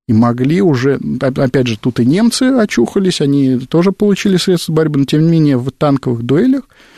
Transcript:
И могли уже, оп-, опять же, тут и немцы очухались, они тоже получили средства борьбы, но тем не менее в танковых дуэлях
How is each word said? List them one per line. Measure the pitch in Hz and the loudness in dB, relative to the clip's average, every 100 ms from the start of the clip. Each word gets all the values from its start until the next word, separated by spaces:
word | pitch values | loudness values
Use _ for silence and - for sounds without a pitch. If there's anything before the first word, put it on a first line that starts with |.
| - | -2
И | |
могли | 110 120 120 127 170 | 2 2 0 0 0
уже, | 196 131 131 135 | 2 2 0 -2
оп-, | 73 123 135 131 | -4 -4 -4 -2
опять | 139 143 123 | -2 0 -2
же, | 110 | -2
тут | 135 120 | -4 0
и | |
немцы | 120 170 233 - | 0 2 0 0
очухались, | 254 262 208 - - 208 190 - | 0 0 0 0 -2 0 -2 0
они | 147 143 131 127 | 0 0 0 0
тоже | 131 160 185 | -2 0 0
получили | 190 208 196 208 185 | 0 0 0 0 0
средства | - 175 - | 0 -2 0
борьбы, | 160 160 147 | -2 0 0
но | 139 | 0
тем | 151 | 2
не | 160 | 2
менее | 165 151 131 | 2 2 0
в | 131 | -2
танковых | - 151 139 131 120 | -2 0 0 -2 -4
дуэлях | 120 139 247 269 - _ - | -2 0 2 0 -4 _ -20